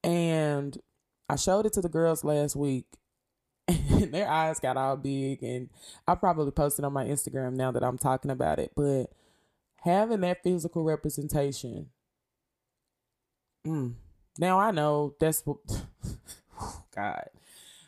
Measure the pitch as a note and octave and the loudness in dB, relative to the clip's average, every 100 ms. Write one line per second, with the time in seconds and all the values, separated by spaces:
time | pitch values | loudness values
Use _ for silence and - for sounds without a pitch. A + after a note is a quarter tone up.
0 | D#3+ E3+ E3+ D#3+ D3+ C#3+ C#3+ - _ _ | 2 2 2 2 0 0 -4 -10 _ _
1 | _ _ _ D3 - F#3+ G#3+ G#3+ F3 D#3+ | _ _ _ -2 2 2 2 0 0 2
2 | E3 D#3 D3 D3+ D3 D3 C#3+ C3 - - | 2 2 2 2 2 0 0 -2 -4 -20
3 | _ _ _ _ _ _ - E3 C#3+ - | _ _ _ _ _ _ -2 0 4 4
4 | G3+ E3 G3+ D#3 D#3+ D#3 C3 B2+ C3+ C#3 | 4 0 0 2 2 0 -2 0 0 -2
5 | C3+ C3+ C3+ C3+ A#2+ B2 B2+ - - - | -2 -2 -2 -4 -6 -6 -8 -16 -20 -8
6 | - F3+ G3 D#3+ C#3 D3+ D3 C#3+ C#3+ C#3 | 0 2 2 2 0 2 0 0 -2 -2
7 | C3 C#3+ - C3+ B2+ C3 C3 A#2+ A#2+ B2+ | -2 -2 -2 -4 -4 -2 -2 0 -2 0
8 | C3+ C3 C#3+ B2+ B2+ D2+ - - C#3+ C3+ | 0 0 0 0 0 0 -2 -2 0 0
9 | B2 _ _ _ _ _ _ _ F3+ F#3 | -2 _ _ _ _ _ _ _ 2 2
10 | A3+ A3 F3+ F3+ F3 F3+ D3 E3+ D#3+ D3+ | 2 0 0 0 0 0 -2 -2 0 0
11 | D3+ D3 D3 D3+ C#3+ C3+ B2 A2+ D3+ _ | -4 -6 -2 0 0 -2 -10 -10 -14 _
12 | _ _ _ _ _ _ _ _ _ _ | _ _ _ _ _ _ _ _ _ _
13 | _ _ _ _ _ _ D#3 D#3+ B2+ A#2+ | _ _ _ _ _ _ -6 -4 -4 -8
14 | - _ _ - F3 F#3 G#3+ F3 D3+ D3 | -18 _ _ -2 2 4 4 4 2 2
15 | D3 - D#3+ D#3 - D3 - - - _ | 0 2 2 2 -4 -8 -6 -8 -8 _
16 | - - - - _ - - - - - | -10 -10 -14 -20 _ -12 -12 -12 -14 -8
17 | G2+ - - _ _ - - - | -6 -6 -10 _ _ -20 -20 -20